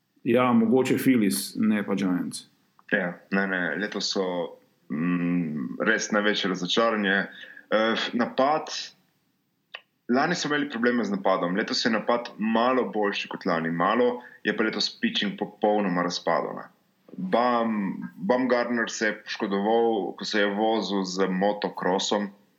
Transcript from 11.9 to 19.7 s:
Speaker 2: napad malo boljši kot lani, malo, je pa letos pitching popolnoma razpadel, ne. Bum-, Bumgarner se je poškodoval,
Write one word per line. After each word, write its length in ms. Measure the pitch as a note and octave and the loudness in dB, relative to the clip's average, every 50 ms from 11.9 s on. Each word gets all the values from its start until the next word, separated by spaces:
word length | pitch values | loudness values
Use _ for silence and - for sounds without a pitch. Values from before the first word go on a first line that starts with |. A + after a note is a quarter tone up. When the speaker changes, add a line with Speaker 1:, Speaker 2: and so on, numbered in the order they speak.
Speaker 2:
napad 360 | A2+ G#2 - - - - - - - | 0 0 0 0 0 0 0 -6 -8
malo 500 | - G#2 A2 A2+ A2+ A#2 B2+ C3 B2 A2 | -4 -2 0 2 2 4 4 2 2 0
boljši 440 | G2+ F#2+ G#2+ G#2 G2+ G2 - - - | -2 -2 -2 -2 -2 -2 -4 -6 -8
kot 160 | - - - | -10 -6 -2
lani, 240 | F#2+ E2+ E2 E2 E2 | -2 0 0 0 -2
malo, 360 | E2+ E2+ F2 G2 A2 A#2+ B2 B2 B2 - - - - - | 0 2 2 2 4 4 2 2 0 -2 -10 -16 -18 -6
je 120 | - G#2+ | -4 -4
pa 120 | G2+ - A2 | 0 0 0
letos 260 | A2 G#2 G#2+ - - | 0 0 -2 -4 -4
pitching 460 | - - - A2+ - - G#2+ G2 F#2 - | -4 -2 -2 -2 0 0 -2 -2 -4 -4
popolnoma 640 | G#2 - - - - G#2 G#2 G#2 G2+ F#2 F2+ F2+ | -8 -8 -6 0 0 2 2 2 2 0 0 0
razpadel, 540 | F2 F2 E2+ - - F2 E2 C#2+ - - - | -2 -2 -4 -4 -2 0 0 0 0 -2 -6
ne. 100 | G1+ - - _ _ _ _ _ _ _ - | -10 -12 -16 _ _ _ _ _ _ _ -18
Bum-, 1000 | - - - - - A#2 B2 B2 A#2+ A#2 A2+ A2+ A2 G#2 G2 F2+ C2 - - - - | -12 -8 -6 0 0 2 2 4 2 2 2 0 0 -2 -2 -2 -4 -6 -8 -12 -12
Bumgarner 760 | - E2+ G2+ B2 B2+ C3 A#2+ B2 A#2+ A#2+ A#2 A#2+ A#2 A2 - | -8 -2 0 0 2 2 2 0 0 0 0 -2 -2 -2 -4
se 160 | - - A2+ | -2 -2 -2
je 120 | G#2+ G#2 - | -2 -2 -4
poškodoval, 920 | - - - - A2+ G2+ G2 G2 G2+ G#2+ | -8 -10 -6 -4 -4 -2 -2 0 0 2